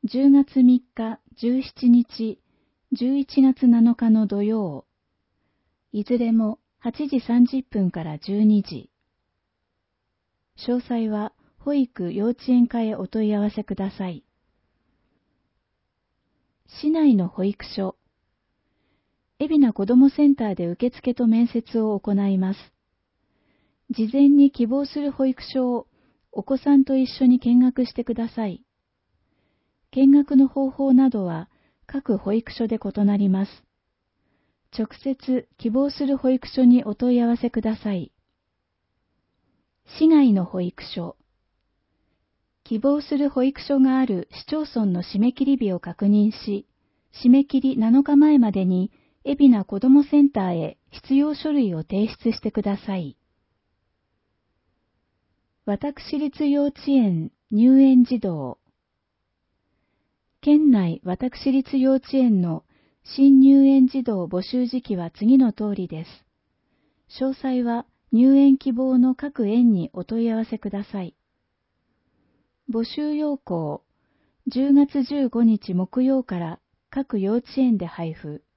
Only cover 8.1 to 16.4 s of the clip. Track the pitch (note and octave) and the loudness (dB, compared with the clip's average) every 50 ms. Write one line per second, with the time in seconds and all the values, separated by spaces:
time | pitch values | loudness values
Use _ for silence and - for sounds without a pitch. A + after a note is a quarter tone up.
8.1 | D3+ D3 - - G3 G#3 G#3+ G#3+ G#3+ G#3 F#3+ - F3 C3 - _ _ _ _ _ | -12 -14 -10 -8 -4 0 2 2 2 2 0 -4 -12 -16 -16 _ _ _ _ _
9.1 | _ _ _ _ _ _ _ _ _ _ _ _ _ _ _ _ _ _ _ _ | _ _ _ _ _ _ _ _ _ _ _ _ _ _ _ _ _ _ _ _
10.1 | _ _ _ _ _ _ _ _ _ _ - - A#3+ B3 B3 - B3 A#3 A3+ A3 | _ _ _ _ _ _ _ _ _ _ -8 -6 -6 -6 -4 -6 -6 -6 -4 -4
11.1 | G#3+ G#3 G#3 - _ _ _ _ _ _ _ C#4+ D4 C#4+ C4 A#3+ _ - F3+ F3 | -6 -6 -8 -10 _ _ _ _ _ _ _ -4 -2 -2 -2 -4 _ -10 -10 -8
12.1 | - - G3+ A#3 A#3+ _ - - B3+ B3 A#3+ A#3+ - A#3 A3+ A3 A3 - F#3+ F#3 | -6 -4 -4 -4 -4 _ -4 -2 2 2 2 0 0 -6 -6 -6 -6 -8 -12 -8
13.1 | - A3 A3 G#3 G#3+ G#3 G#3 G#3 - - G#3 - G3+ - G3 G3 - - G3 F#3 | -6 -4 -4 -2 -2 -2 -4 -4 -6 -8 -10 -10 -8 -8 -8 -10 -8 -10 -12 -12
14.1 | E3+ C#3+ _ _ _ _ _ _ _ _ _ _ _ _ _ _ _ _ _ _ | -12 -14 _ _ _ _ _ _ _ _ _ _ _ _ _ _ _ _ _ _
15.1 | _ _ _ _ _ _ _ _ _ _ _ _ _ _ _ _ _ _ _ _ | _ _ _ _ _ _ _ _ _ _ _ _ _ _ _ _ _ _ _ _
16.1 | _ _ _ _ _ _ | _ _ _ _ _ _